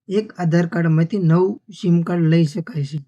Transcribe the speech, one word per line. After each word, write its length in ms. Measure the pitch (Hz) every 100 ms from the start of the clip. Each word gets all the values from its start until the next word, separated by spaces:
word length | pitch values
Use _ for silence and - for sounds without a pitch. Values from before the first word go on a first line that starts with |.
| -
એક 180 | 196 220 -
આધાર 260 | 170 170 170
કાર્ડમાંથી 500 | 175 165 160 165 208
નવું 420 | 165 170 190 - - 175
સિમ 160 | 180 170
કાર્ડ 240 | 170 175 160
લઈ 120 | 165 151
શકાય 400 | 165 165 156 139
છે 140 | 151